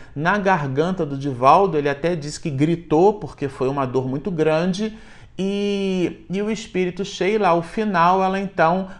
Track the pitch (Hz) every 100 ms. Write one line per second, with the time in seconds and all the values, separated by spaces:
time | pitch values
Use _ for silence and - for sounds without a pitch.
0 | - 143 165 208 190 185 139 131 170 180
1 | 151 139 143 120 131 165 196 151 143 139
2 | 165 175 143 - 170 135 156 165 - 156
3 | 196 208 143 - 139 - 131 143 131 131
4 | 127 135 214 165 156 156 185 190 214 214
5 | - - - - 190 202 202 202 196 185
6 | 170 - - 185 208 220 - 180 180 180
7 | 190 - 185 214 185 170 170 - 214 180
8 | 170 190 190 190 196 - 165 180 185